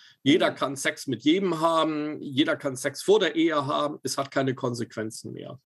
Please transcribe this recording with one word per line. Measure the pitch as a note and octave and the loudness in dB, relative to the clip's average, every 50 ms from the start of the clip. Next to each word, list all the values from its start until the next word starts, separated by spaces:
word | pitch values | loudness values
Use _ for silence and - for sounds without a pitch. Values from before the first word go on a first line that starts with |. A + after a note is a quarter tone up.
| _ - _ _ - | _ -20 _ _ 2
Jeder | C3 D3 F3+ F3+ D#3 | 4 4 4 4 2
kann | C#3+ - D3+ C3 C#3 | 0 0 -4 -4 -4
Sex | C3+ - D#3+ D3+ - - | -2 -4 -4 -4 -4 -4
mit | - B2+ A2 | -6 -4 0
jedem | A#2 C#3+ D#3+ F#3+ G3 F#3 E3+ D#3 | 2 2 4 4 2 0 0 2
haben, | D#3+ E3 E3 D#3+ D#3+ D#3+ D#3 D3+ D3 D3+ D3+ - | 2 2 4 4 2 2 0 -2 -4 -6 -6 -8
jeder | - D3 C#3 B2+ D#3+ D#3+ D#3 | -10 -2 0 2 2 2 2
kann | C3+ - C#3+ B2+ | -2 -2 -4 -4
Sex | B2+ - C#3+ C3+ - - | -4 -4 -6 -6 -2 2
vor | - G3 A3 | 4 4 6
der | G3 D#3+ D3+ | 4 2 2
Ehe | E3 D#3+ E3+ D#3 D3 C3+ C3+ | 2 2 2 2 2 0 0
haben, | D3+ D3 D3 F3+ D3+ - | 0 0 0 -2 -4 -6
es | - C3+ - - | -8 -6 -4 -4
hat | C3+ - | -4 -2
keine | - C#3+ C3+ C3 B2+ | -2 0 0 0 0
Konsequenzen | - - B2+ A#2+ A#2 B2 A2+ - - A2 A2 A2 - - - - | -2 -2 -4 -2 -4 -6 -8 -8 -8 -8 -8 -8 -12 -12 -12 -12
mehr. | - F2 - - B2+ _ | -12 -12 -14 -16 -18 _